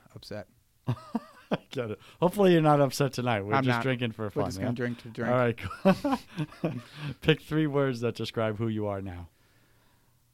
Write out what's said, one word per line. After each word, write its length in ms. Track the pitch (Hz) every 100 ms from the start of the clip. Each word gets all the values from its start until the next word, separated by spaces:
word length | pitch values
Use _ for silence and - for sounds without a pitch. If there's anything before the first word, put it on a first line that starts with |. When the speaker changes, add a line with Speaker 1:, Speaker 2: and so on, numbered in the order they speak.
| -
Speaker 1:
upset. 340 | 110 - 104 - _ _
Speaker 2:
<laughs> 200 | _ -
I 720 | 277 640 233 - - - - -
get 220 | 139 117
it. 80 | 104 - -
Hopefully 320 | 175 208 190
you're 80 | 170
not 180 | 156 147
upset 320 | 135 - 139
tonight. 300 | - 123 110
We're 120 | 101 135
Speaker 1:
I'm 80 | 131
Speaker 2:
just 100 | 120
Speaker 1:
not. 40 |
Speaker 2:
drinking 300 | 131 123 120
for 100 | 110
Speaker 1:
We're 60 | 107
Speaker 2:
fun, 160 | - 95
Speaker 1:
just 120 | 90
Speaker 2:
yeah? 60 | 104
Speaker 1:
gonna 100 | 123
drink 260 | 120 117
to 60 | 120
drink. 220 | 110 117
Speaker 2:
All 60 | 127
right, 200 | 120 113 98 - 196 185 285 262 - 175 151 -
cool. 80 | 160 123 - 147
<laughs> 240 | 147 131
Pick 200 | - 147
three 260 | - 156 156
words 320 | 139 139 120
that 140 | 117 -
describe 420 | 113 117 110 104
who 120 | 113
you 180 | 107 104
are 140 | 98
now. 260 | 98 87 85 _ _ _ _ _ _ _ _ _ _